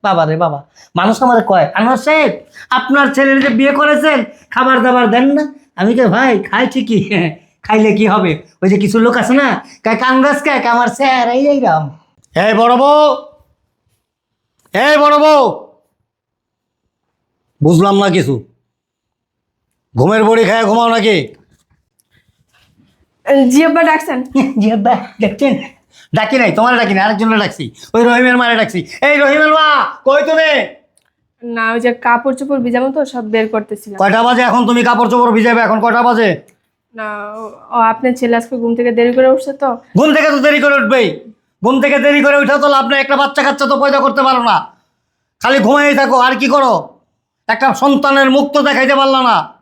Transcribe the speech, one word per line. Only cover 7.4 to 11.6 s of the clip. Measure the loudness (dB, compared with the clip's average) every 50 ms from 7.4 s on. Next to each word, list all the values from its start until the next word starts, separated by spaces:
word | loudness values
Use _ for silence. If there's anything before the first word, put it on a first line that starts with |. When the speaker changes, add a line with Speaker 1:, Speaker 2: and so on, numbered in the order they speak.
| _ _ _ _ _
Speaker 1:
খাইলে | -2 0 2 2 2 2
কি | 2 2 0
হবে? | 2 0 0 -2 -4 -4 -8 _ _ _
ওই | 0 0
যে | 2 2
কিছু | 0 0 0 2
লোক | 2 2 0 0
আছে | 0 0 0
না, | 0 0 0 -2 -4 -8 -16 -20 _ _
কয়, | -4 -4
'কাঙ্গাস | -2 -2 0 0 2 2 2 0 0
কে?' | -2 -2 -4 -2
কয়, | -2 0
'আমার | 0 0 0 -2
স্যার | -2 -2 0 0 0 0 0 -2
এই | -2 0 0 0
এইরকম।'" | 0 0